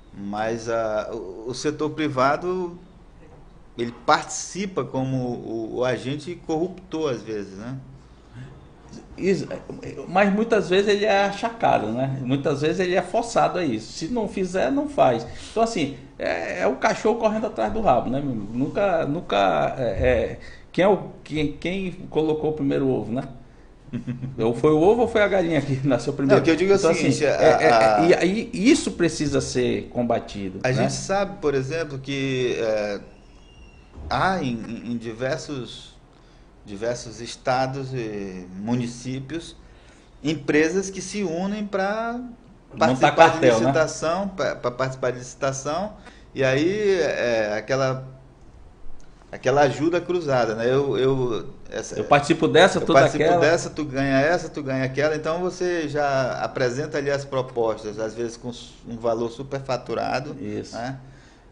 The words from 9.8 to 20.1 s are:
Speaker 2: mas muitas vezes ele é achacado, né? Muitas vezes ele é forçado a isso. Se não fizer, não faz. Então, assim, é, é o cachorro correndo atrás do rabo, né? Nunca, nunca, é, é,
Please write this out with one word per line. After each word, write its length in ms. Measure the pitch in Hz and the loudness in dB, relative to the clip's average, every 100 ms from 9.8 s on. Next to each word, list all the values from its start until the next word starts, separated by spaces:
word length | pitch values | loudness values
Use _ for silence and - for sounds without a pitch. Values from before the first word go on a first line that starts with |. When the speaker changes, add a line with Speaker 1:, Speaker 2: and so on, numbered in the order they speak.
| 123 143 131 | -12 -12 -2
Speaker 2:
mas 240 | 175 202 | 2 4
muitas 360 | 202 220 220 165 | 2 2 2 2
vezes 200 | 180 208 | 2 4
ele 160 | 202 | 2
é 200 | 214 196 202 | 2 2 2
achacado, 640 | - 233 - 143 117 107 | -2 -6 0 2 2 2
né? 260 | 117 135 131 | -2 -2 -2
Muitas 400 | 123 139 143 135 | -2 0 0 0
vezes 180 | 156 180 | 0 0
ele 140 | 185 | 0
é 80 | 180 | 0
forçado 560 | 180 226 226 170 151 175 | 0 -2 0 2 2 2
a 60 | |
isso. 280 | 165 110 - | -2 -2 -6
Se 160 | - 160 | -8 -4
não 180 | 240 208 | -2 -2
fizer, 440 | - 185 185 247 | -2 -2 0 0
não 160 | 277 294 | 0 0
faz. 380 | - 139 117 117 - - | 4 4 4 -2 -12 -6
Então, 120 | - | 0
assim, 340 | 226 202 139 - - - | 0 0 -4 -4 -14 -6
é, 440 | - 85 - - | -2 -2 -4 -2
é 40 | 190 | -2
o 100 | - | 0
cachorro 420 | 240 208 220 220 | 0 0 0 2
correndo 280 | 220 214 220 | 0 0 -4
atrás 260 | - 214 | -2 -2
do 80 | 208 | 0
rabo, 280 | 196 123 110 | 4 4 2
né? 100 | 131 | -2
Nunca, 840 | 143 113 101 117 147 - 202 170 139 | -2 -4 -6 -4 -2 0 0 2 0
nunca, 680 | 151 - 202 196 160 143 - | -4 0 2 4 4 0 0
é, 60 | |
é, 560 | 120 95 127 | -2 2 2